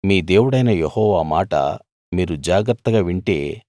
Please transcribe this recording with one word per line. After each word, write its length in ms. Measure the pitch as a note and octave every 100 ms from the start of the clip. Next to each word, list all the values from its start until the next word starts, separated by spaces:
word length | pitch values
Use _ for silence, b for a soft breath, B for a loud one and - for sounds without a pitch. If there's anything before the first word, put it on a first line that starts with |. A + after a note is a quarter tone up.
మీ 160 | G2 G2
దేవుడైన 480 | E2+ G2 B2+ C3 B2
యెహోవా 540 | F#2 D#2 - G#2+ F#2
మాట 320 | D#2 D#2 G2+ D2+ C#2 - _ _ _
మీరు 220 | F2+ F2+ D#2
జాగ్రత్తగా 640 | D#2+ F#2 A2+ A#2 - A2
వింటే 640 | F2 F2+ F#2+ E2 C#2+ A2+